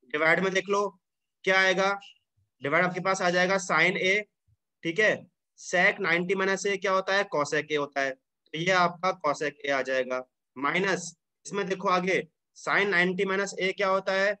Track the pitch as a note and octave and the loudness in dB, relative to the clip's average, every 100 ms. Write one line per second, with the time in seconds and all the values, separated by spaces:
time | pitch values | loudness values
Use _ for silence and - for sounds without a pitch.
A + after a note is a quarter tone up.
0 | _ D3+ D#3+ F3 F#3+ F#3 F#3 G3+ G3+ - | _ 0 4 4 2 0 0 0 0 -6
1 | _ _ _ _ - F#3+ F#3+ F#3+ F#3+ G3+ | _ _ _ _ 2 4 4 2 0 -2
2 | - _ _ _ _ _ C#3+ D#3+ F3+ F3+ | -8 _ _ _ _ _ 0 2 2 0
3 | F#3 F#3+ F3+ F3 F3+ G3 - D#3+ F3 G3 | -2 0 2 2 2 0 0 2 2 2
4 | F#3 G3+ G#3 _ _ _ _ _ E3 E3 | 0 0 -4 _ _ _ _ _ -6 0
5 | G#3+ A#2+ - _ _ _ - F3+ F#3+ G#3 | 2 0 -6 _ _ _ -4 2 2 2
6 | F3+ E3+ F3+ F#3+ F#3+ F#3+ G3+ G3 G3 F#3+ | 0 0 0 -2 0 -2 -2 -2 0 0
7 | F#3 G3 G3+ D3+ C#3+ D#3 D3 D3+ C#3+ C#3 | 2 0 0 -2 -2 -2 -2 -4 -2 -2
8 | C3+ C3 _ _ _ D#3 F3 F#3 F3 F3 | -4 -6 _ _ _ -4 0 2 2 0
9 | F#3 F3+ D3+ C#3 D3+ C#3+ C#3+ C#3 B2+ C3 | -4 -2 -2 -2 -4 -6 -2 -2 0 -2
10 | B2+ B2+ B2+ _ _ B2+ C#3+ E3+ G3 F3+ | -2 -4 -8 _ _ -6 -2 0 0 -2
11 | - - _ _ - G3+ F#3+ F#3+ G3 F3+ | -6 -18 _ _ -8 -6 -4 -2 0 0
12 | F3+ E3 - _ _ - - D#3 G3+ F3 | 2 -2 -4 _ _ -12 -2 0 2 2
13 | F3+ F#3 G3 F#3+ G3 F#3+ F#3 F#3+ G3 F#3+ | 0 0 -2 -2 -4 -4 -4 0 0 0
14 | G3 F#3+ G3 G3+ | 0 0 0 -2